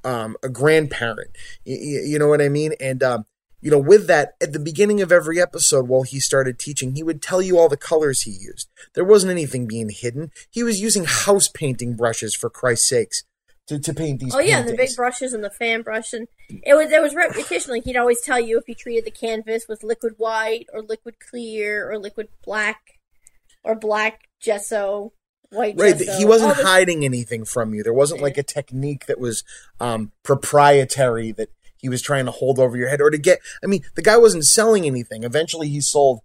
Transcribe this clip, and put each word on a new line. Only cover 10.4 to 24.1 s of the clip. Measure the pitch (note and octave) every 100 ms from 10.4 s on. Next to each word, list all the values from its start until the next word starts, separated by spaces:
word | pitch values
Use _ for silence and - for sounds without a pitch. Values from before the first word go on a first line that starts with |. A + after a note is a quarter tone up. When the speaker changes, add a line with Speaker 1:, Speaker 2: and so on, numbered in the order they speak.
| -
Speaker 1:
He | A#3
was | A#3 G3+
using | A3 G#3+ D#3+
house | - - G3+ -
painting | - D3 A#2+ A#2+ A2+
brushes, | A#2 A2+ A2 -
for | A#2+
Christ's | - B2+ A#2 -
sakes, | B2 G#2 - _ _ _ _ -
to, | D3
to | C#3+
paint | C#3+ D#3+ C3
these | C3
Speaker 2:
Oh, | C4+
yeah, | F4+ F#4+
the | A#3+
Speaker 1:
paintings. | A3+ C4
Speaker 2:
big | B3+
brushes | B3 B3 C4
and | A#3
the | G3+
fan | - A#3 A3+
brush. | A3+ A3 A#3
And | A#3 A#3+ _ -
it | - -
was, | D4 D#4
there | D#4
was | D4
repetition. | D4 E4+ - - F4 -
Like, | A#3+
he'd | B3+ B3
always | A#3+ A#3+
tell | - B3+
you | A3+ A3+
if | -
he |
treated | A#3 B3 A#3 A3
the |
canvas | - A3+ A3 A3 A3+ -
with | G#3+
liquid | A3 A3+ A#3 G#3+
white | A3 A3 A3 A3+ -
or | A3
liquid | G#3+ A3 A#3 A3+
clear | - B3 A3+ A3 G#3 G#3 F#3
or | G#3+
liquid | G3+ - G#3 -
black | - G#3 G#3 A3 _ _ _ _ _ _ _ _
or | - A3
black | G#3+ G#3 G#3+